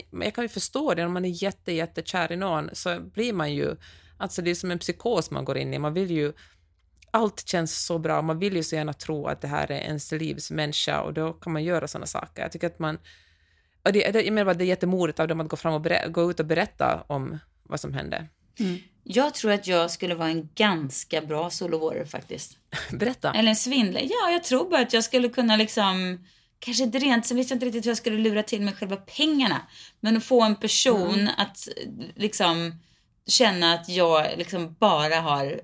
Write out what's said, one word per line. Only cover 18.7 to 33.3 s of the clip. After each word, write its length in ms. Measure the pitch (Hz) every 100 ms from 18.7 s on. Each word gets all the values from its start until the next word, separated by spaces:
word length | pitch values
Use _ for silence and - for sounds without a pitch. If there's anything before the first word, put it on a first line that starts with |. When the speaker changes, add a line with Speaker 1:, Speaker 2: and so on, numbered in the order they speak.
| 180 - _
Speaker 3:
Jag 300 | - 202 294
tror 180 | 294 220
att 140 | 202 196
jag 240 | 175 170
skulle 240 | - 180
vara 140 | 170 160
en 200 | 160 156
ganska 640 | - 160 160 139 - - 160
bra 300 | 156 151 175
solovorare 560 | - 180 160 156 - 151
faktiskt. 520 | - - - - - _
Speaker 1:
<laughs> 160 | - -
Berätta. 420 | - 220 254 143
Speaker 3:
Eller 160 | 214 226
en 80 | 214
svindlare. 480 | 247 269 202 185
Ja, 260 | 269 480 370
jag 140 | 349
tror 260 | 339 254 370
bara 100 | 320
att 120 | 240
jag 120 | 247
skulle 240 | 233 254 240
kunna 280 | 240 233 214
liksom... 680 | 220 - 196 185 185 180 - _ _ -
Kanske 260 | - 233
inte 140 | 247 254
rent, 280 | 277 262 -
så 80 |
vet 160 | 247 254
jag 60 | 254
inte 100 | 247
riktigt 180 | 233
hur 60 | 226
jag 80 | 226
skulle 200 | 233 214
lura 240 | 220 208
till 200 | 208 208
mig 120 | 202
själva 220 | 196 196 196
pengarna. 640 | - - 302 294 233 139 - - - _
Men 160 | 214 226
att 80 |
få 180 | - 247
en 140 | 220 208
person 580 | 220 - 262 214 175 202
Speaker 1:
Mm. 80 | 208 -
Speaker 3:
att 300 | 202 - - - - - 165
liksom 680 | - 190 - 180 165 170 165 _ _ _ _
känna 460 | -